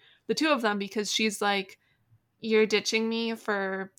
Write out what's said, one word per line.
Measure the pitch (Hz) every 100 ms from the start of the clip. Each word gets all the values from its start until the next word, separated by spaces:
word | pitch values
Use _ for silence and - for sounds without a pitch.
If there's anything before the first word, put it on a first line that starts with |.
| _ _ -
the | 220
two | 311
of | 277
them, | 226 208
because | 196 220 208
she's | - 220 202
like, | 208 202 190 - _ _ _ _ _ _
"You're | 226 220 214
ditching | 208 202 220 226
me | 226 226 226
for | - 202 190 190 190